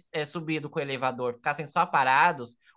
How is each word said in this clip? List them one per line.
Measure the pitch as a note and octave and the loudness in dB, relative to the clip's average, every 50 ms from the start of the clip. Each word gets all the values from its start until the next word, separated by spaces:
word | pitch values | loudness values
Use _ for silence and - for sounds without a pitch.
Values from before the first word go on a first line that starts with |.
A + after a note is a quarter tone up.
| - - | -12 -8
é, | - D#3+ D3 | -6 -6 -6
subido | C#3+ - F3 D#3 D#3 D#3+ D3+ C#3+ D3 | -4 -6 -8 -4 -4 -4 -4 -4 -6
com | - E3 | -6 -6
o | |
elevador, | C#3+ C#3 C3+ B2 C3 C3 B2 A#2+ B2 B2 A#2+ | -4 -4 -4 -2 -2 -2 -2 -2 -4 -4 -6
ficassem | - - D3+ C#3+ - D3+ | -4 -4 -4 -4 -4 -8
só | C#3+ - C#3+ C3 | -4 0 0 0
parados, | - - D3 C3 C3 C3 C#3+ D#3+ F3+ E3+ C3+ A#2+ A2+ - - _ _ _ | 2 2 2 4 6 6 6 6 4 4 0 -6 -12 -14 -20 _ _ _